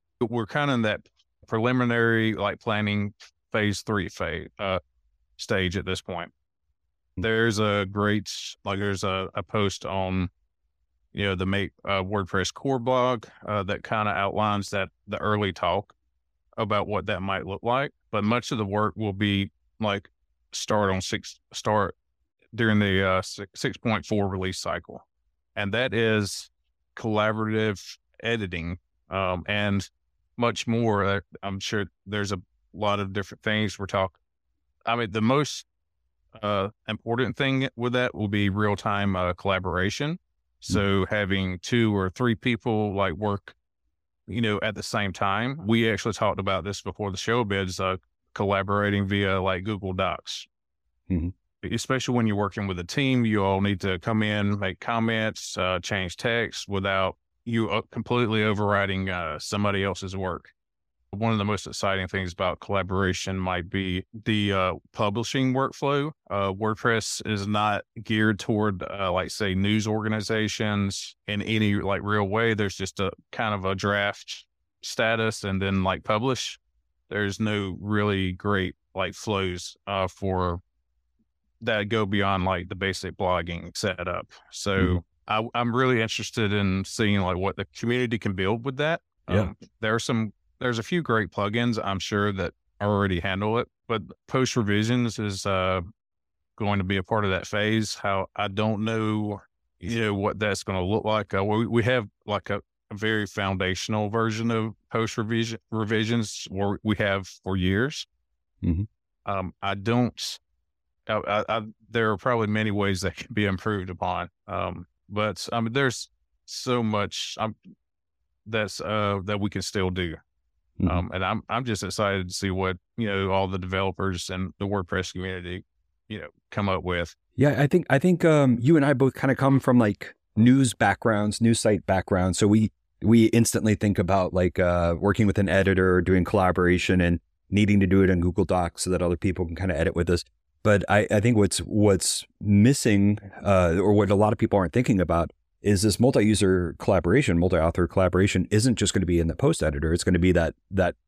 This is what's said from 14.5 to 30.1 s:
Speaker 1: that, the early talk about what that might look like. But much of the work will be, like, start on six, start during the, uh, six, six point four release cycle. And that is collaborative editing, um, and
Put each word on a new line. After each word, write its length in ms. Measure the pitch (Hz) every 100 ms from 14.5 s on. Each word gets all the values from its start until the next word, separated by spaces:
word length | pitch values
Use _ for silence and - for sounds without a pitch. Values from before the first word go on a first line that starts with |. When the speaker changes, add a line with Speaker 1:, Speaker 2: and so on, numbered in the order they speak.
| 101 98
Speaker 1:
that, 180 | 101 95 _ -
the 100 | 101
early 340 | 104 104 98
talk 400 | - 90 95 - _ _ _ _ _ _ -
about 300 | 104 104 98
what 180 | 101 92
that 140 | 92
might 240 | 98 95 90
look 160 | 98
like. 280 | 117 127 - _ _
But 120 | 107
much 280 | 104 120 -
of 60 | 110
the 80 | 101
work 300 | 104 107 104
will 180 | 107
be, 380 | 98 104 98 98 _ _ -
like, 300 | 107 101 - _ _ _ _
start 380 | - - 107 98
on 100 | 95
six, 380 | - 101 - - _
start 440 | - 110 107 92 - _ _ _ _ _
during 240 | 110 113 104
the, 260 | 101 95 95
uh, 160 | 95
six, 360 | - - 98 -
six 160 | 131 -
point 300 | 120 107 -
four 220 | 104 98
release 300 | 95 92 90
cycle. 460 | 98 87 - - _ _ _ _ _ 107
And 180 | 101
that 200 | 110 131 113
is 560 | 113 110 98 - - _ _ _ _ -
collaborative 1000 | 113 107 107 107 110 110 110 95 - - _ -
editing, 560 | 113 117 95 87 85 87 _ _ -
um, 340 | 95 92 90 82
and 400 | 104 104 98 - _ _